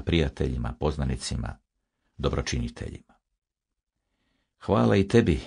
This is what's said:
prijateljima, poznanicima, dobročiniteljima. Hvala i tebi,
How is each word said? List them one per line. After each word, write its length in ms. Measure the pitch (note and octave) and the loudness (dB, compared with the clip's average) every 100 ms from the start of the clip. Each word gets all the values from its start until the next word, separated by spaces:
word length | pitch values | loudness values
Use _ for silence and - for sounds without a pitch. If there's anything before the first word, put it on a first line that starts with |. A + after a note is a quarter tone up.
| - | 0
prijateljima, 680 | E2 C#2+ - C2+ B1 A#1 - | 2 2 0 -4 -2 -6 -2
poznanicima, 760 | D2+ C#2+ C2+ B1+ - - A1+ - _ _ _ _ _ - | -2 -2 -4 -4 -6 -6 -8 -10 _ _ _ _ _ -4
dobročiniteljima. 960 | C2+ - C2+ - A#2 - - E2 _ _ _ _ _ _ _ _ _ _ _ _ _ _ _ _ | -2 -2 -4 -4 -4 -8 -12 -12 _ _ _ _ _ _ _ _ _ _ _ _ _ _ _ _
Hvala 360 | - G#2 A#2 G2+ | 0 2 4 4
i 120 | G2 | 4
tebi, 340 | A#2 G2 C#2 | 4 4 0